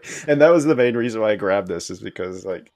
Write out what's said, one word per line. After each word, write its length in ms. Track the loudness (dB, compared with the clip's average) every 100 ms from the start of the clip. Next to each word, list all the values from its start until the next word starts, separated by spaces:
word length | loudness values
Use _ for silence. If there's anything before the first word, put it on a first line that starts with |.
| -10 -10 -2
And 140 | 4
that 80 | 6
was 160 | 6 4
the 100 | 2
main 220 | 2 0
reason 240 | -2 -2
why 120 | 0
I 20 | 0
grabbed 320 | 0 -2 -2
this, 240 | -8 -10
is 80 | -12
because, 440 | -12 -10 -10 -10 -10
like, 260 | -12 -14